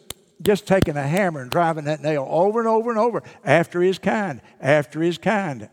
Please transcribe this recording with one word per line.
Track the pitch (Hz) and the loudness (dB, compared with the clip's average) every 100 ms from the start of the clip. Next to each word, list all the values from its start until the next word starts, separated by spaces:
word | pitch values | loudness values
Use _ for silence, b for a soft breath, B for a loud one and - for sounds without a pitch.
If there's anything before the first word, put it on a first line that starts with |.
| - - _ _ | -20 -20 _ _
just | 165 202 - | 0 0 2
taking | 190 175 143 | 2 2 0
a | 139 | -2
hammer | 180 185 151 | 0 0 -2
and | 123 | -4
driving | 175 165 156 | 0 0 0
that | 147 151 | -4 -4
nail | 147 147 135 | -2 -2 0
over | 156 196 226 | 2 2 2
and | 226 | 0
over | 220 233 | 0 0
and | 220 | 0
over. | 240 196 B B | 0 -2 B B
After | 151 160 160 175 | 2 2 2 0
his | 180 180 | 0 0
kind, | 190 220 196 113 b b | -2 -2 -4 -8 b b
after | 139 151 143 156 | 0 0 0 -4
his | 170 160 | -4 -2
kind. | 190 214 185 120 107 | -2 -2 -4 -8 -14